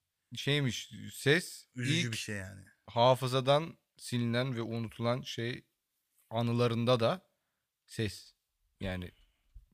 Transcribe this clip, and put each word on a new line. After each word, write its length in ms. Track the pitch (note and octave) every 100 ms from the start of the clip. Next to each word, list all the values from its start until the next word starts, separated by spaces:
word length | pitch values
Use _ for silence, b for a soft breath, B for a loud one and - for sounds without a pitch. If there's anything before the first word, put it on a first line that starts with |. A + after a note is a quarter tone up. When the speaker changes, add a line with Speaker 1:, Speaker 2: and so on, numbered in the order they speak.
| _ _ _ A#2
Speaker 1:
Şeymiş, 540 | - D3 C3+ - - G#2+ G2+
ses 520 | - C3+ D#3+ - - -
Speaker 2:
Üzücü 320 | B2 B2 D#3+ C3+
Speaker 1:
ilk 60 |
Speaker 2:
bir 60 | A2
şey 180 | - G#2
yani. 280 | F#2+ G2 G2 _ -
Speaker 1:
hafızadan 920 | A#2 B2 B2+ C3 C3 B2+ D3 E3 - _ -
silinen 600 | - B2 A#2 A#2+ C3 A#2
ve 60 |
unutulan 600 | A2 A#2 A2+ - A#2 B2
şey 420 | C#3+ - A#2 C3 - _ _ _ _ _ _
anılarında 720 | A2+ A#2+ A#2 A#2+ A#2 A#2 B2
da 220 | A2+ F#3 - _ _ _ _ _ _
ses. 480 | - G#2+ - - _ _ _ _ _
Yani 300 | F#2+ F#2 F2 - _ _ _ - -